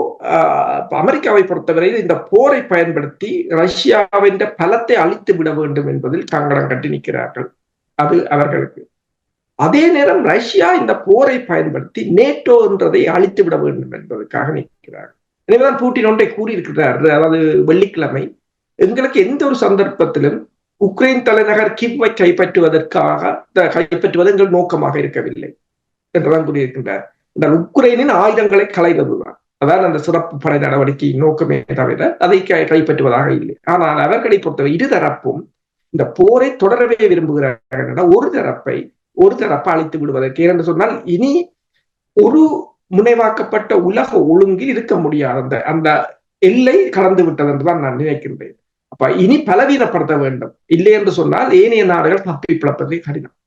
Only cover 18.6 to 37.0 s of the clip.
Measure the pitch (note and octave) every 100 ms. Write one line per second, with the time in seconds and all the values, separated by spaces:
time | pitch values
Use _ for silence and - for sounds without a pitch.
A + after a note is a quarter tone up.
18.6 | _ - F#3 B3 C4 B3+ G3 C#4+ C#4 B3+
19.6 | G3+ G3 G3 - D#3 D3+ C#3+ G#3+ - _
20.6 | _ - G3 - C4 B3+ A#3+ A3 G#3+ G#3+
21.6 | G#3 - A#3 A#3 A3 - F3 F3 F3 F#3
22.6 | D#3+ D#3+ - F#3 D3 D3+ F3+ - - G#3+
23.6 | E3+ - E3+ E3+ - E3 F#3 G3 F#3+ F3+
24.6 | F3 D#3 D3 C#3+ C#3+ - - - C3+ -
25.6 | _ _ _ _ _ E3+ D3 D#3+ D3+ C#3+
26.6 | B2+ C3 G2 G2 - _ _ - D3 E3
27.6 | F3 - B3 A#3+ C#4 F#3 G#3+ A3 G#3 G3
28.6 | G3+ F3+ E3+ E3+ C3+ - - - _ -
29.6 | C#3 F#3 F3+ D#3 D#3 E3 - C#3+ D#3+ D3
30.6 | C#3 C#3 C#3 C#3 C#3+ C3+ D#3 D#3 E3 C#3
31.6 | B2 C3+ B2 A#2 E4 - F3+ F#3+ F#3 E3+
32.6 | D#3 D#3+ D3+ C#3 C3+ A#2+ C#3 C3+ - -
33.6 | - F3+ D#3 D3+ C#3+ A3+ A3+ G3+ E3+ C#3+
34.6 | C#3+ E3 C#4 G3+ D3 C#3+ B2 C#3 - _
35.6 | _ _ _ D#3+ B2 - F#3+ B3 C4 B3+
36.6 | G3 A#3 A#3+ A3+